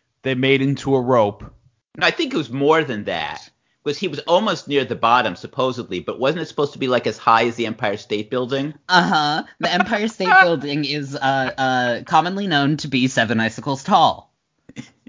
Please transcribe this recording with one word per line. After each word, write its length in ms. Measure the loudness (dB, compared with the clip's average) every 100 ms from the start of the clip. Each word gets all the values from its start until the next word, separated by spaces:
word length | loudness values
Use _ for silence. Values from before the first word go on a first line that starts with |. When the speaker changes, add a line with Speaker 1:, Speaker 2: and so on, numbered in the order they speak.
| _ _
Speaker 1:
they 120 | -4
made 260 | 0 4 4
into 320 | 2 -2 0
a 60 | 0
rope. 420 | 4 4 2 0 -14 -20 _ _ _ -2
Speaker 2:
No, 100 | -2
I 40 |
think 200 | 0 -2
it 40 | -4
was 140 | -4
more 340 | 0 2 2
than 200 | 0 -4
that, 460 | -4 -4 -6 -10 -16 _ _ _
because 160 | -6 -4
he 80 | -6
was 140 | -6
almost 480 | 0 2 2 -4 -2
near 160 | -2
the 100 | 0
bottom, 400 | 0 2 4 2
supposedly, 640 | -4 -10 -4 -4 -4 -6 -6
but 220 | -6 -2
wasn't 220 | -2 -2
it 40 | -6
supposed 280 | -4 -4
to 40 | -2
be, 80 | 0
like, 200 | 0 0
as 100 | -2
high 280 | 2 4 4
as 80 | -2
the 100 | -6
Empire 300 | -4 -4 -4
State 340 | -4 -6 -4
Building? 440 | -4 -4 -4 -6 -10 2
Speaker 3:
Uh-huh. 540 | 4 4 2 0 -2 -6 -6
The 140 | -2
Empire 340 | -2 -2 -2 -4
State 220 | -4 2 4
Speaker 2:
<laughs> 60 |
Speaker 3:
Building 420 | 4 2 -2 -4
is, 320 | -4 -4 -6 -4
uh, 20 | 0 0 -2 -2
uh, 440 | 0 0 0 -2 0
commonly 400 | 2 2 -2 0
known 300 | 0 2 0
to 100 | -2
be 200 | 0 0
seven 320 | 2 0 2
icicles 420 | 0 -4 -8 -6
tall. 500 | 2 4 4 2 -10 _ _ _ _ -20 -20 _